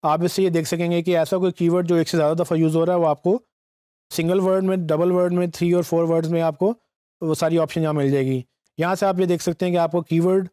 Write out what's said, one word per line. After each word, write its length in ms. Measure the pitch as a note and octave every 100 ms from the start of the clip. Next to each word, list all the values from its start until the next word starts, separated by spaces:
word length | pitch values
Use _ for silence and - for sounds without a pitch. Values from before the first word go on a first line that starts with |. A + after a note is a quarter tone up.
आप 180 | D#3+ D#3
इससे 180 | F3 -
ये 80 | F#3+
देख 160 | E3 D#3
सकेंगे 360 | E3+ E3+ F3
कि 120 | E3+
ऐसा 240 | F3 D#3 F#3
कोई 140 | F#3
कीवर्ड 340 | - E3+ F3 F3
जो 100 | E3+
एक 120 | D#3+
से 80 | E3+
ज़्यादा 180 | D3+
दफ़ा 220 | E3 F3 D#3+
यूज़ 200 | D#3+ D#3+
हो 80 |
रहा 120 | E3 F3+
है 60 |
वो 40 | E3
आपको 360 | D3 F3 A3+ _ _ _ _ _ _ _
सिंगल 300 | - E3 F#3+
वर्ड 240 | F#3+ F#3+
में, 220 | F#3+ F#3+ E3
डबल 260 | D#3 F3
वर्ड 200 | F3+ F3+
में, 180 | F3 F3+
थ्री 220 | - F3
और 100 | F3
फोर 220 | E3 E3
वर्ड्स 240 | E3+ E3 D#3+
में 120 | E3+
आपको 340 | E3 D3 F#3+ A#3+ _ _ _ _
वो 120 | E3
सारी 240 | D#3 D#3+ E3
ऑप्शन 240 | D#3 -
यहाँ 120 | D#3+
मिल 160 | D3+ C#3
जाएगी। 340 | C#3 C3+ C3 B2+ _ _ -
यहाँ 160 | E3
से 120 | F#3 G3
आप 140 | F#3
ये 60 | F#3
देख 140 | E3+
सकते 240 | - E3 F3+
हैं 60 |
कि 40 | F3
आपको 260 | E3+ F3
कीवर्ड 460 | D#3+ E3 F3 F#3+ F#3